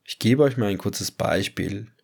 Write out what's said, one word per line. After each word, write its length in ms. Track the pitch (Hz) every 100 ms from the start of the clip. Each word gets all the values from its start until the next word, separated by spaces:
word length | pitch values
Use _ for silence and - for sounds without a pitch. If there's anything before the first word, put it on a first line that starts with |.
Ich 160 | - -
gebe 240 | 113 131
euch 140 | 143 123
mal 100 | 104
ein 100 | 95
kurzes 340 | 101 - 92
Beispiel. 760 | - - 82 101 - 92 101 113 _